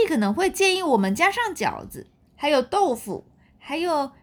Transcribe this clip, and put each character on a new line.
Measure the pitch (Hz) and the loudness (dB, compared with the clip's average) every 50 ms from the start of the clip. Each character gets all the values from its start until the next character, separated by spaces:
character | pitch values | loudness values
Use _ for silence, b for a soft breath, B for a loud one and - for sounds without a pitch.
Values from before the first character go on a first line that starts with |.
| 466 | 4
可 | 370 320 | 4 2
能 | 240 208 196 214 | 2 2 2 2
会 | - 370 381 | 2 0 0
建 | - - 381 381 370 | 0 2 2 2 2
议 | 381 370 | 2 2
我 | 320 262 | 2 2
们 | 220 196 190 196 | 2 2 2 0
加 | 214 330 392 | 2 2 2
上 | 392 494 466 427 359 | 2 0 -2 -4 -4
饺 | - 220 147 - - - - | -4 -4 -4 -4 -6 -10 -14
子， | - - - - _ _ _ _ _ | -16 -16 -18 -18 _ _ _ _ _
还 | - - 294 | -6 -2 0
有 | 302 262 | 2 2
豆 | 254 - - 403 403 330 247 | 0 0 0 0 2 2 0
腐， | 226 - 208 175 - - _ _ b b b b _ | -2 -6 -8 -10 -10 -12 _ _ b b b b _
还 | - - 277 | -14 -10 -6
有 | 311 339 359 330 294 277 262 b b | -4 -2 -2 -2 -2 -2 -4 b b